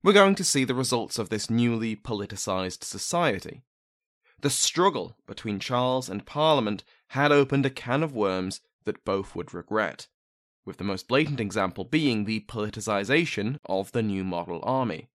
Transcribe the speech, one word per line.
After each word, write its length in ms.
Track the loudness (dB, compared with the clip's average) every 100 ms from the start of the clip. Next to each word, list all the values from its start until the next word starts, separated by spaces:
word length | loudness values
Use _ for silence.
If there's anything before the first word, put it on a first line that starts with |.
we're 120 | 8
going 240 | 8 8 6
to 80 |
see 180 | 2 0
the 140 | 2 0
results 420 | 0 -2 -2 -6
of 100 | -2
this 220 | -4 0
newly 460 | 2 4 2 -2 -6
politicised 880 | -6 -8 -8 -8 -4 -2 -2 -6
society. 760 | -12 -8 -4 0 0 0 -6 -16 _ _ _ _ _ _ _ _
The 100 | -2
struggle 680 | 0 -2 4 2 2 -8 -12 _
between 320 | -10 -6 -4
Charles 500 | -2 0 2 0 -2
and 160 | -8
Parliament 600 | -8 0 4 4 2 -2 -8 _ _
had 240 | 0 4
opened 340 | 6 6 4 0
a 40 |
can 340 | -2 -4 -2
of 80 | -2
worms 480 | 0 0 2 -2 -6 _ _
that 200 | -8 -6
both 300 | -2 -2 -2
would 180 | -8 -10
regret, 540 | -10 -4 -2 -2 -4 -18 _ _ _ _ _
with 120 | -16 -8
the 80 |
most 240 | -4 -6 0
blatant 320 | 0 2 0
example 420 | -2 0 -2 -2
being 420 | -2 0 2 0
the 160 | 0 -4
politicisation 1160 | -6 -6 -6 -6 -2 -2 2 0 0 -2 -4 -4
of 260 | -4 -4 -2
the 120 | -2
New 200 | -2 -2
Model 380 | -2 -4 -6 -6
Army. 460 | -2 -2 -2 -4 -12